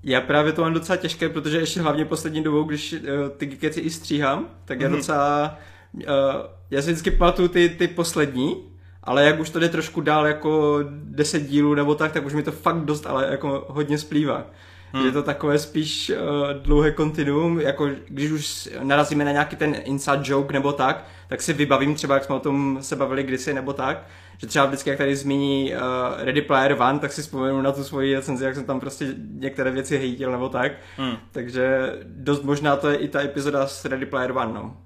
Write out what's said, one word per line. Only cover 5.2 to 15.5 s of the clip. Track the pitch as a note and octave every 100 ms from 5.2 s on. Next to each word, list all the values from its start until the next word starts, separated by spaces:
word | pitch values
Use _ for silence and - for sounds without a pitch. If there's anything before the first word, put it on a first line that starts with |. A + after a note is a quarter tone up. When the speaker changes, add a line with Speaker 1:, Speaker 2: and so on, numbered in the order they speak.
| C#3+ D3 D3+ D#3 - - - -
Speaker 1:
eh, | - C#3 C3+ C3+ - - -
já | C#3
si | D3+
vždycky | E3 -
pamatuju | - F3 F3+ F3
ty, | F3 E3+
ty | E3 F3
poslední, | E3+ E3 - D3 B2+ C#3 F#4 - - - -
ale | - C3 D3
jak | D#3
už | D#3+
to | E3
jde | E3
trošku | E3 D#3 -
dál | D3+ D3+ D3+
jako | D3 D#3 D#3 D3 D3 C#3+
deset | D3 D3+ C#3 D3 D#3+
dílů | D3 C#3+ D3 D3
nebo | D3 D3
tak, | D#3
tak | D#3+ C#3
už |
mi | D3
to | D3+
fakt | D3 F3 E3 D3
dost, | D3 -
ale | C3+ C3+
jako | C3+ D3 C#3 -
hodně | C#3 D3 D3
splývá. | D3+ D3+ D3 A#2+ - - - - - C3+
Speaker 2:
Hmm. | C3
Speaker 1:
Je |
to | C#3
takové | D3 C#3+ D3+